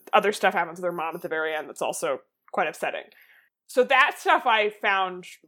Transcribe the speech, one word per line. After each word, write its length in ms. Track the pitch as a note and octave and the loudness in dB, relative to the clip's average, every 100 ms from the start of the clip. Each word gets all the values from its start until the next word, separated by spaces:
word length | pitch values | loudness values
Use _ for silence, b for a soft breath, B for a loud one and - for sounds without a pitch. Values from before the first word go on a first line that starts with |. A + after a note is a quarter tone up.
| - | 0
other 200 | G#3 G3 | 2 2
stuff 200 | G#3 F#3+ | 2 0
happens 260 | F#3 E3+ E3+ | 2 -2 -4
with 40 | |
her 80 | F3+ | -6
mom 220 | F3 D#3+ | -4 -6
at 80 | E3 | -8
the 60 | E3+ | -6
very 260 | D#3+ D#3+ | -4 -2
end 140 | D#3 C3+ | -4 -8
that's 120 | - | -6
also 380 | B2+ - E3 B2+ - _ _ | -6 -2 -4 -4 -8 _ _
quite 160 | - E3 | -2 -2
upsetting. 360 | - C#3+ - - b b b b _ - | -4 -6 -6 -12 b b b b _ -2
So 160 | C4 | 0
that 320 | B3 C4 D4 - | 4 4 4 2
stuff 260 | F#4+ D4+ | 2 2
I 240 | B3 A3 G#3 | 4 2 0
found 580 | G#3 G#3+ G3 F#3+ F3+ F3+ - | -2 0 0 -2 -6 -16 -20